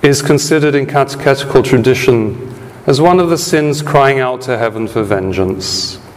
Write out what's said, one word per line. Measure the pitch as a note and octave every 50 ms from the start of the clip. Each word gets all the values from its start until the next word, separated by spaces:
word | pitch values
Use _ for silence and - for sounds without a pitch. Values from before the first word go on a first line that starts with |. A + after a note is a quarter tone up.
is | - C#3+ C#3+ -
considered | - C#3+ D3+ C#3 - - D#3+ D#3 D3 D3+ C#3
in | C#3+ C3+
catechetical | C3 - C#3+ C#3 C3 - - - C#3+ C#3 C3+ - - - C3+ B2
tradition | - - B2+ A2+ B2+ B2+ B2+ - - B2 A#2 A2 G#2+ F#2+ - - - - - - - - - - -
as | C#3+ B2+
one | D#3 F3 F3+ F3+
of | F3+ E3+
the | E3 D#3
sins | - - - D#3 D3+ D3+ C#3+ -
crying | - D3 D3 D3 C3+ C#3 C#3 C3+
out | C3 B2+ B2+ B2 B2+
to | C3 B2+ A2
heaven | A#2 A2+ G#2 A2 A2+ G#2+
for | - A#2 G#2+
vengeance. | G2 G#2 G2 F#2 F#2+ F#2 F2+ F#2+ F#2 F#2+ F#2+ F#2+ - - - - - - - - - -